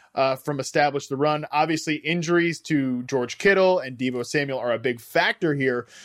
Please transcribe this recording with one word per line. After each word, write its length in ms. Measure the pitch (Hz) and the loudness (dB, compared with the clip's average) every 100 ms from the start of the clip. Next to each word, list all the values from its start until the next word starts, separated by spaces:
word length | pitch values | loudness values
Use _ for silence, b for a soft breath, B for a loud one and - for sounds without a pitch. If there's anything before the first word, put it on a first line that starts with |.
| b | b
uh, 220 | - 135 135 | 0 0 0
from 240 | - 143 | -4 -6
Establish 480 | 127 160 147 139 - | -2 2 2 0 -4
the 80 | 135 | -2
Run. 320 | 151 151 151 | 0 0 -2
Obviously, 440 | 147 160 160 - 151 | 0 0 0 -2 -4
injuries 640 | 147 175 160 175 170 160 | -2 -2 0 2 2 -2
to 440 | - 151 135 123 | -2 0 0 -2
George 340 | 123 131 120 - | -2 -2 -2 0
Kittle 420 | 202 190 185 185 | 4 6 4 2
and 180 | 131 123 | -2 -4
Deebo 260 | 127 123 120 | -4 -2 -2
Samuel 340 | 151 139 131 | -2 -2 -2
are 140 | 120 | -2
a 40 | 113 | 0
big 220 | 123 120 | -2 -4
factor 560 | - 165 190 233 170 143 | -2 0 0 0 -2 0
here, 320 | 131 123 120 B | 0 0 -4 B